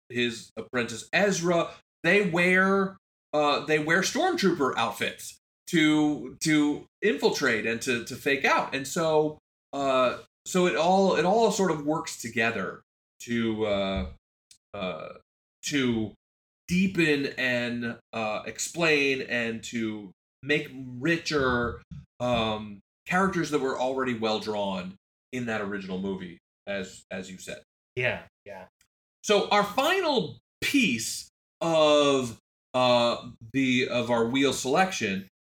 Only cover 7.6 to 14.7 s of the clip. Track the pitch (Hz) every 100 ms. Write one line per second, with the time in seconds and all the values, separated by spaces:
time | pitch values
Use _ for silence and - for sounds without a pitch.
7.6 | 113 113 131 120 - 120 143 135 233 320
8.6 | - 135 139 175 160 156 151 - _ _
9.6 | _ 139 135 131 127 123 - _ - 185
10.6 | 180 - 165 190 190 - 175 220 220 190
11.6 | 180 151 143 160 - - 117 117 113 104
12.6 | 90 - _ _ _ - 120 117 113 107
13.6 | 107 101 98 95 76 - _ _ _ -
14.6 | _